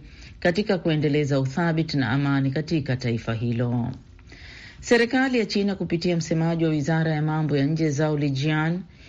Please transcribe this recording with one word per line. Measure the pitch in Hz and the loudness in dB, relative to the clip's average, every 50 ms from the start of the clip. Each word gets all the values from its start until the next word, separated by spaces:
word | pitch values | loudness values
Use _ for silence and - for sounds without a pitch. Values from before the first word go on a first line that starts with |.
| - - - - - - - - | -8 -14 -20 -20 -20 -20 -8 -2
katika | - 180 170 190 208 - 202 165 | 0 0 2 2 0 0 0 0
kuendeleza | - 170 156 151 147 151 139 151 151 131 143 135 | 0 0 2 2 2 2 2 2 2 2 0 0
uthabiti | 135 131 135 180 175 170 160 160 160 160 - | 0 0 -2 0 0 0 2 0 0 0 0
na | 147 131 110 | 0 0 2
amani | 127 139 143 139 139 139 135 135 | 2 2 2 2 2 2 2 0
katika | 135 160 151 - 170 156 135 - 127 | 0 -2 -2 -2 -2 -2 -2 -2 -2
taifa | 123 - 120 117 113 - - 113 | -2 -2 -2 -2 -2 -2 -4 -4
hilo. | 110 120 117 120 117 123 120 120 120 120 127 - - - - - - - - - - - - - - - - - - | -2 -2 -2 0 0 0 0 0 0 -2 -4 -6 -10 -14 -20 -20 -20 -20 -20 -20 -20 -20 -20 -20 -20 -20 -20 -20 -8
Serikali | - - 240 233 233 233 262 254 262 269 254 240 | 0 2 4 4 4 4 2 2 2 2 2 0
ya | 214 | 0
China | - - 208 196 202 190 | 0 0 0 0 0 -2
kupitia | 190 180 165 170 165 165 180 175 | -2 -4 -2 -2 -2 0 0 0
msemaji | 170 160 - 170 160 160 165 170 165 165 | 0 0 0 0 0 2 0 0 2 2
wa | 160 | 2
Wizara | 156 151 139 151 165 160 160 160 160 | 2 0 0 0 0 2 2 0 0
ya | 151 151 | 0 0
Mambo | 156 156 156 156 151 147 | 0 0 0 0 0 2
ya | 143 139 | 2 2
Nje | 143 160 156 160 156 | 2 0 2 0 0
Zhao | 143 135 156 156 151 147 | 2 2 0 2 2 0
Lijian | 143 143 135 135 139 156 156 156 156 160 170 180 - - - - - | 0 0 0 0 0 0 0 2 0 0 0 -2 -6 -10 -16 -20 -20